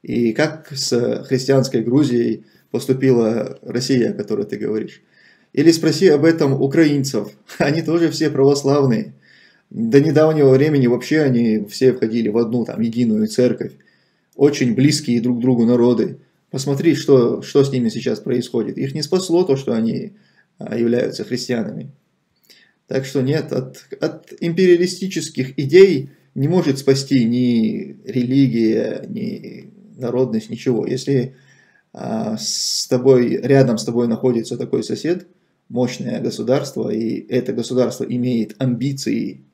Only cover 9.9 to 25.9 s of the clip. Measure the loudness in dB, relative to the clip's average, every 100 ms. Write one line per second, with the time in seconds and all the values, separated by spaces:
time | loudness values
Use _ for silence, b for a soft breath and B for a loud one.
9.9 | 4 6 4 4 4 4 6 4 2 2
10.9 | 0 0 0 2 2 2 0 -4 2 2
11.9 | 2 -2 -2 0 0 0 -2 -4 -2 -4
12.9 | 0 0 2 0 2 2 0 -8 -12 _
13.9 | _ _ _ _ 2 2 4 0 2 2
14.9 | 2 -2 -2 0 0 0 2 2 4 4
15.9 | 2 -2 -6 b b _ -8 -4 0 0
16.9 | 0 4 4 4 0 0 2 2 0 -2
17.9 | -4 -4 -4 -4 -4 -2 -4 -4 -6 -6
18.9 | -6 -2 -2 0 0 2 0 0 -2 -2
19.9 | -4 -8 b b b b _ -8 -2 0
20.9 | 0 -2 -6 -8 -8 -4 -6 -6 -10 -16
21.9 | -20 _ _ _ _ b b b b _
22.9 | -6 -4 -2 0 -2 -2 -6 -6 -16 _
23.9 | -6 -6 -6 _ -8 -4 2 4 4 2
24.9 | -2 -6 -6 -8 -8 -6 -4 4 8 8